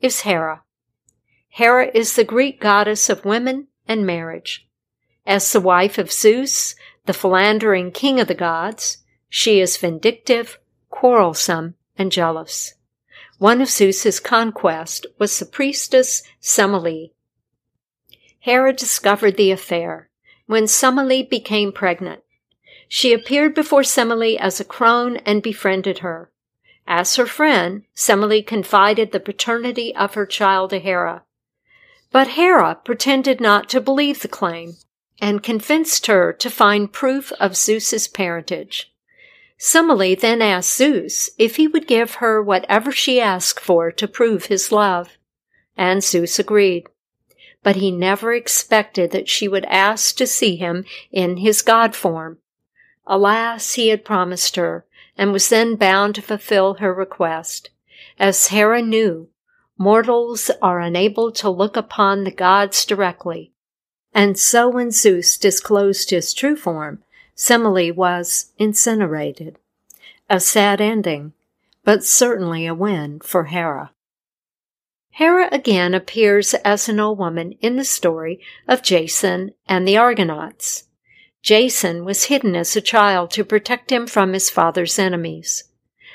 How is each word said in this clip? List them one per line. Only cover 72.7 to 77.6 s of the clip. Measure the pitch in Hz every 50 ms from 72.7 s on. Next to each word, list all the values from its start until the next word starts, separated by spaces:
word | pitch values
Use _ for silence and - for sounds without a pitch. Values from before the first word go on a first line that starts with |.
| 165
win | 165 190 208 196 160 147 147 147 156
for | - - - 185 160
Hera. | 147 165 180 170 165 143 139 147 151 _ _ _ _ _ _ _ _ _ _ _ _ _ _ _ _ _ _ _ _ _ _ _ _
Hera | - - 311 330 349 370 359 -
again | - 277 269 240 208 185 175 175 185
appears | 185 185 - - 226 220 208 202 202 202 - -
as | - - 202 208 202 - -
an | 214 208
old | 208 214 214 196
woman | 190 170 165 170 165 175 -
in | -